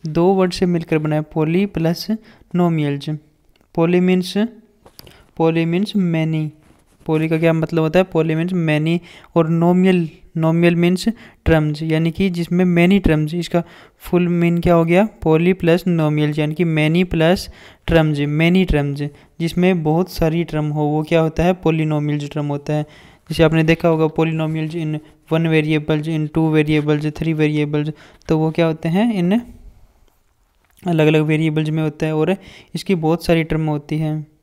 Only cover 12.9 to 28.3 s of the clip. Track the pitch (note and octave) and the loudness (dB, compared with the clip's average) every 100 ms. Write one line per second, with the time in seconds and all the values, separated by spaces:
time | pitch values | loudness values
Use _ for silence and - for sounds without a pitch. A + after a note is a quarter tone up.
12.9 | G3+ E3+ D3+ D3+ F3 E3 F3 E3+ - - | 4 4 2 0 -4 -2 -4 -4 -18 -20
13.9 | _ - F3+ F3 F3 E3+ E3+ F3+ E3+ E3 | _ -2 0 2 2 2 2 2 2 4
14.9 | F3 G#3+ - D#3+ D#3+ F3 F#3 E3+ F3 F3+ | 2 2 -2 0 2 2 2 2 2 2
15.9 | E3 D3+ D3+ D3+ D3+ D3+ D#3 E3+ D#3 D#3 | 0 0 0 -2 -2 -4 -2 -2 0 2
16.9 | E3+ F3+ E3 D#3+ F#3+ - - - _ - | 2 0 0 2 0 -4 -18 -20 _ 0
17.9 | E3 D#3 C#3+ D3 D3+ E3 F#3 F#3 D3 C#3+ | 2 2 0 -2 0 2 2 2 0 -2
18.9 | C#3+ C#3+ - _ - E3 F3 F3+ F3+ D3+ | -6 -8 -12 _ -8 -6 0 2 2 0
19.9 | D#3+ F3+ - D#3+ E3 E3 D#3 D3+ D3+ D3 | -2 -2 -2 -2 -2 -4 -4 -4 -2 -2
20.9 | D3+ D#3 E3 D#3+ D#3+ E3+ F#3 E3 D#3+ D#3 | -2 0 0 0 0 0 0 -2 0 -2
21.9 | D3+ D3 D3 D3 D3+ D3 C#3+ C#3+ D3+ D3+ | -2 -2 -4 -6 -6 -6 -6 -4 -6 -6
22.9 | - - _ _ D#3+ D#3+ D#3+ D#3+ E3 E3+ | -14 -20 _ _ 0 2 4 2 2 2
23.9 | D#3+ D#3+ D#3 D#3+ D#3+ D#3+ D#3+ D#3 E3+ D#3 | 2 0 0 -2 -2 -4 -4 -6 -6 -6
24.9 | D3+ - _ _ D#3+ E3 D#3+ D3+ D#3 D3+ | -6 -10 _ _ -2 2 2 2 -2 0
25.9 | D3+ D3+ D#3+ D3+ E3 D#3+ D#3 D3+ D3+ D3+ | -2 -2 -4 -2 0 2 2 2 0 0
26.9 | D3+ D3+ D3+ D#3+ D#3 D3+ D3+ D3 D3+ D3+ | -2 -2 -4 -4 0 0 0 -2 -2 -4
27.9 | D3+ - _ - | -8 -20 _ -4